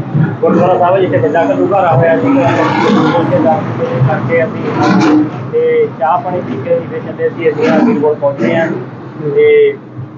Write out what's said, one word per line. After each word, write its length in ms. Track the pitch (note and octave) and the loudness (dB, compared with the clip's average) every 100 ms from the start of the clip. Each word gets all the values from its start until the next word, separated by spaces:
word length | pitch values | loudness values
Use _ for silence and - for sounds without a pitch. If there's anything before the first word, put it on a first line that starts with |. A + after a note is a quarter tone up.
| - - - - | -4 0 0 0
ਗੁਰਦੁਆਰਾ 360 | E3 E3+ F3+ F3+ | 0 2 2 2
ਸਾਹਿਬ, 200 | F3 F#3+ | 2 2
ਜਿੱਥੇ 200 | E3 C#3+ | 2 0
ਵੱਡਾ 260 | D#3 E3 | 0 0
ਘੱਲੂਘਾਰਾ 480 | C#3+ C#3 - G3 F3+ | 0 0 0 2 2
ਹੋਇਆ 280 | D#3+ E3 E3 | 2 2 2
ਸੀ, 80 | C#4 | 2
ਉੱਥੇ 1120 | C4+ A#3+ - - D#3 A3 G3+ D#3+ E3+ - E3 | 2 2 0 0 0 2 2 2 0 0 0
ਦਰਸ਼ਨ 400 | D#3+ D#3 - - | 2 0 -2 -6
ਮੇਲੇ 200 | E3 - - | -4 0 0
ਕਰਕੇ 360 | - - E3 | 0 0 0
ਅਸੀਂ 800 | D#3+ - - D#4+ D#4+ D4 D#4 D4+ D4+ - - | 0 -4 -4 -2 2 2 4 2 0 -4 -4
ਤੇ 340 | D#3+ D#3+ D#3 D3 C3+ | 0 0 0 0 -2
ਚਾਹ 220 | D#3+ F3+ | 0 0
ਪਾਣੀ 200 | F3+ F3+ | -2 -6
ਪੀ 160 | - G3+ | -6 -6
ਕੇ 140 | E3+ E3+ | -2 -2
ਅਸੀਂ 100 | D#3+ | -4
ਫਿਰ 120 | D#3 | -10
ਚੱਲੇ 300 | D#3+ - D#3+ | -10 -6 -6
ਸੀ। 200 | E3 D#3+ | -2 -2
ਅਸੀਂ 200 | D3+ C3+ | 0 0
ਆ 80 | - - | 2 2
ਵੀਰ 140 | - | 2
ਕੋਲ 160 | D3+ D#3 | 0 0
ਪਹੁੰਚੇ 400 | C#3+ C#3 E3+ E3 | -2 -2 0 0
ਹਾਂ 120 | D#3+ - - - - - D3+ C#3+ | -2 -4 -8 -14 -16 -8 -2 2
ਤੇ 380 | D3+ D3 C#3+ C#3 - - - | 4 6 4 0 -12 -14 -14